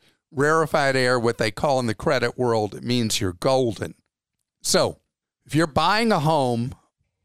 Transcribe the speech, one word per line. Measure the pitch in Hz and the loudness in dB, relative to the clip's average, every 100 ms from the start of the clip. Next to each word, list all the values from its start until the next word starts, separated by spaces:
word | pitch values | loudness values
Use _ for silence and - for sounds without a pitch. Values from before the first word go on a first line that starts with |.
| _ _ _ | _ _ _
rarefied | - 147 160 151 160 139 131 | -2 2 2 2 0 2 2
air, | 127 127 | 2 2
what | 117 113 | 0 0
they | 113 | -2
call | - 156 131 | -2 -2 0
in | 120 | -2
the | |
credit | 107 165 131 120 - | -4 -2 0 -2 -2
world. | 123 113 104 | 0 0 -2
It | - | -6
means | 117 123 110 - | -4 -2 0 -2
you're | 95 | -4
golden. | 90 135 131 123 92 85 - _ _ _ _ _ _ | -2 0 2 0 -2 -8 -12 _ _ _ _ _ _
So, | - 180 127 - _ _ _ _ _ | -2 0 0 -4 _ _ _ _ _
if | |
you're | 147 165 | 0 0
buying | 143 165 208 233 | 2 2 2 2
a | 185 | 2
home, | 151 160 131 117 123 - _ _ _ _ | 2 2 2 0 -4 -8 _ _ _ _